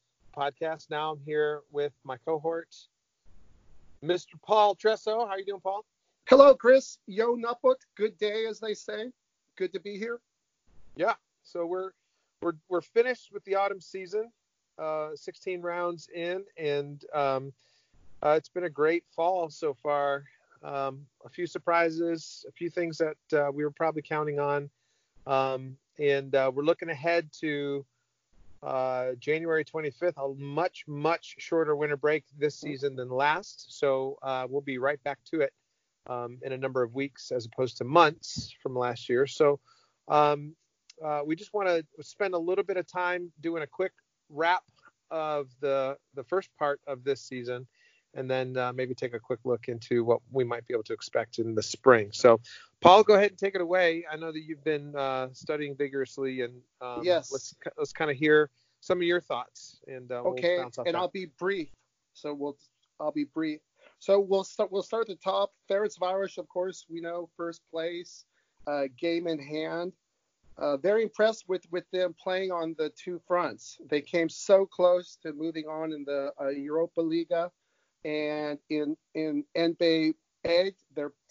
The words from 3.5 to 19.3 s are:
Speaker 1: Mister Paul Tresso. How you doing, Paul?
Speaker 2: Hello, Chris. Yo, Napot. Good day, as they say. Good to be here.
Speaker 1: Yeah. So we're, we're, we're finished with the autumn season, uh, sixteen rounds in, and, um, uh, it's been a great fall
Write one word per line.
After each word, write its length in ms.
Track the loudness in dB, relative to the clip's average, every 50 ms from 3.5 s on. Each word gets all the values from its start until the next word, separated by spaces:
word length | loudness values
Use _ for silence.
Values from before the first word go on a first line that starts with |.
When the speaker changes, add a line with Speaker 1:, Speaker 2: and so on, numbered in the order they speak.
| -20 -20 _ -20 -20 -20 -20 -20 -18 -6
Speaker 1:
Mister 340 | -4 -2 -2 -2 -4 -10 -20 -14 -4
Paul 320 | 2 4 4 4 4 2
Tresso. 500 | 2 0 0 0 0 -2 -4 -2 -2 -2
How 100 | -4 -6
you 100 | -6 -6
doing, 160 | -8 -8 -6
Paul? 240 | -6 -6 -6 -6 -8 _ _ _ _ _ _ _ _
Speaker 2:
Hello, 280 | 10 12 12 12 12 12
Chris. 440 | 10 8 8 8 8 6 2 -10 -18 _
Yo, 280 | -6 -4 0 0 0 0
Napot. 420 | 0 -2 -4 -2 2 2 2 2 2 _ _ _
Good 220 | -4 -4 -4 -2 -4
day, 260 | -4 -2 -2 -2 -4
as 160 | -4 -6 -8
they 140 | -8 -8 -8
say. 360 | -8 -8 -10 -10 -8 -10 -10 -12 _ _ _ _ _ _ _ _
Good 160 | -6 -6 -6
to 80 | -6 -8
be 160 | -10 -10 -10
here. 240 | -8 -8 -8 -8 -10 _ _ _ _ _ _ _ _ _ _ _ -20 -20 -14 -6
Speaker 1:
Yeah. 180 | -2 0 0 0 -2 _ _ _ _ _
So 200 | -10 -6 -6 -4
we're, 280 | -4 -4 -4 -6 -8 -12 _ _ _ _ _ _ _ _ _
we're, 140 | -4 -4 -4 -4 _ -4
we're 140 | -2 -2
finished 480 | -2 2 2 4 4 4 0 -4 -8 -14
with 100 | -16 -14 -6
the 80 | -2 0
autumn 260 | 0 2 0 -2 -6
season, 500 | -10 -14 -14 -12 -10 -6 -6 -6 -6 -6 _ _ _ _ _ _ _ _ _ -8
uh, 340 | -6 -4 -4 -4 -4 -6 -10
sixteen 480 | -12 -14 -14 -16 -10 -8 -8 -8 -6
rounds 480 | -6 -6 -4 -2 -4 -4 -4 -6 -12 -14 -10
in, 300 | -6 -6 -4 -4 -6 -8 -12 _ -6
and, 440 | -4 -2 -2 -2 -4 -6 -10 -16 -12 -6 -2
um, 400 | 0 0 0 0 -2 -4 -8 -12 _ _ _ _ _ _ _ _ _ -20 -20 -10 -2
uh, 120 | 2 2 2
it's 140 | 2 0 -4
been 140 | -6 -6 -6
a 60 | -4
great 340 | 0 2 2 2 2 0 -2 _ _
fall 320 | -2 0 0